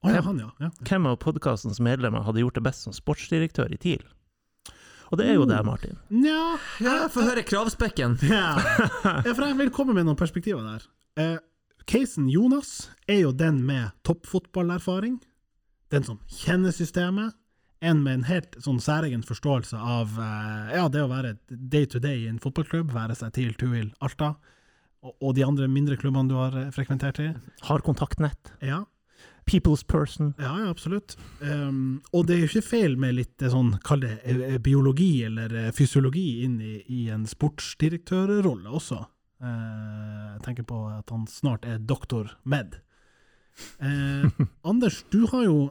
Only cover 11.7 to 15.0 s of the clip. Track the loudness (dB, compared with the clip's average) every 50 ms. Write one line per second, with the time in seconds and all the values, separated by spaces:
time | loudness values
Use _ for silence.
11.7 | _ _ -8 0 0 2 2 0 0 0 2 4 4 4 4 4 4 2 0 -6
12.7 | -12 -14 -14 -16 -18 _ _ 0 4 4 4 4 4 2 2 2 4 2 2 0
13.7 | 0 0 -2 -4 -8 _ _ -2 -2 -2 -4 -4 -4 -4 -4 -2 _ -2 -2 0
14.7 | -2 -2 -2 -2 -2 -2